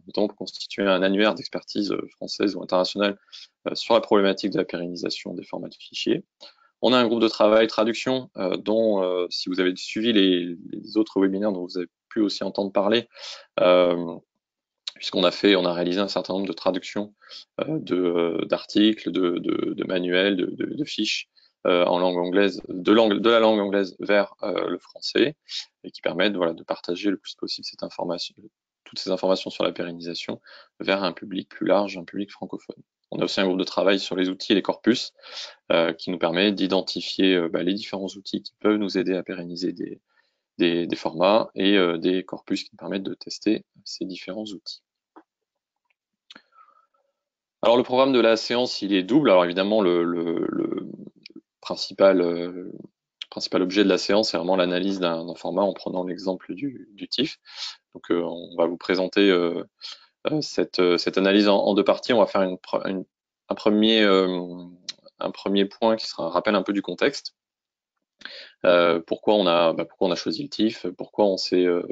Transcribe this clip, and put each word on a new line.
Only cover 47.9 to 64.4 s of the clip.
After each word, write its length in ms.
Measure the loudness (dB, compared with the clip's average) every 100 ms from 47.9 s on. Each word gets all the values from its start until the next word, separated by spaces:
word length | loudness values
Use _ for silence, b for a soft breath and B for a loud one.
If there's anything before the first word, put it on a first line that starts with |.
| 2 4
de 60 | 4
la 160 | 4 2
séance, 460 | 0 -2 -2 -4
il 120 | 0
est 100 | 0
double. 260 | 4 4 6
Alors, 160 | 6 4
évidemment, 360 | 0 0 2
le, 220 | 4 2
le, 440 | 2 0 -2 -2 -2
le 380 | -2 -4 -6 -8 -14 -16 -20 -20 -20 -20 _
principal, 640 | -10 -8 -8 4 6 6
euh, 500 | 2 0 -6 -10 -14 -16 -20 _ _ _ -16
principal 320 | -12 -2 0
objet 220 | 2 4
de 60 | 4
la 100 | 4
séance, 320 | 2 2 2
c'est 60 | -2
vraiment 180 | 0 2
l'analyse 440 | 2 0 -2 -2
d'un, 260 | -2 -2 -6
d'un 100 | -10
format 260 | -4 0
en 120 | 0
prenant 300 | -2 -8 -6
l'exemple 520 | -6 -6 -6 -6 -8 -10
du, 340 | -10 -10 -18
du 140 | -16 -10
tif. 300 | -4 -4 -6 B B B B _
Donc, 160 | -20 -4
euh, 140 | -2
on 320 | -2 -8 -10 -2
va 100 | 0
vous 120 | 0
présenter, 520 | -2 0 0 4 4
euh, 340 | 4 2 -2 -8 _ B B B _ -4
euh, 100 | -4
cette, 380 | -4 -4 -4 2
euh, 180 | 2 2
cette 220 | 0 0
analyse 280 | 4 4 6
en, 100 | 4
en 180 | 4 4
deux 80 |
parties. 300 | 4 0 2
On 60 | 2
va 60 | 4
faire 160 | 2
une 160 | -2 -4
pre-, 300 | -6 -6 -4
une, 180 | -6 -8 _ _ _ _
un 60 |
premier, 480 | -2 2 4 4 6
euh, 260 | 6 4 4 -2